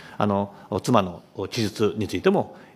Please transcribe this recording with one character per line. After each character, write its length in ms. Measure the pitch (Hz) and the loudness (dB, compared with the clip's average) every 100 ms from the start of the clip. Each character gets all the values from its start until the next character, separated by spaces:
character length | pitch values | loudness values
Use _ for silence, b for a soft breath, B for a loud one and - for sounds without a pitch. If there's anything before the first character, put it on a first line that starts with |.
| B B | B B
あ 80 | 107 | 2
の、 280 | 101 98 B B 98 | 2 0 B B -2
妻 180 | - 113 | 4 4
の 220 | 92 85 - - 95 | 4 -4 -12 -8 -4
記 120 | 117 | -2
述 320 | 104 - 104 107 | -2 2 0 2
に 100 | 95 | -2
つ 80 | 90 | -2
い 60 | |
て 80 | 190 | 0
も、 260 | 185 104 B B | 0 -2 B B